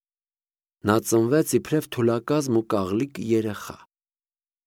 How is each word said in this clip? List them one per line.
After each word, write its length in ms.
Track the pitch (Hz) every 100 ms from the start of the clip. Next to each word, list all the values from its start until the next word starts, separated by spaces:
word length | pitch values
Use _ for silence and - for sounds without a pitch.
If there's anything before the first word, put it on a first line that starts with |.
| _ _ _ _ _ _ _ _
Նա 120 | 104 110
ծնվեց 540 | - 113 117 151 156
իբրև 360 | 120 - 151 -
թուլակազմ 680 | - 117 117 117 151 139 113
ու 80 | 110
կաղլիկ 540 | 104 92 104 139 -
երեխա։ 520 | 113 113 107 101 - - - _ _ _ _ _ _ _